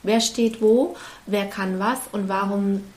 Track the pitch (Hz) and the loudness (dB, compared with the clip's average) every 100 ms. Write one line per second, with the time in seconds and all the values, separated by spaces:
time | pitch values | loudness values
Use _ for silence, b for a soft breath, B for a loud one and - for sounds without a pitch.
0 | 190 226 226 - 226 220 214 233 339 B | 0 2 2 0 0 4 4 4 2 B
1 | B B - 202 196 202 190 185 208 254 | B B -4 -2 -2 -4 -4 -2 -2 -2
2 | - 208 196 196 196 202 196 196 - | -4 -6 -2 -2 0 0 0 0 -4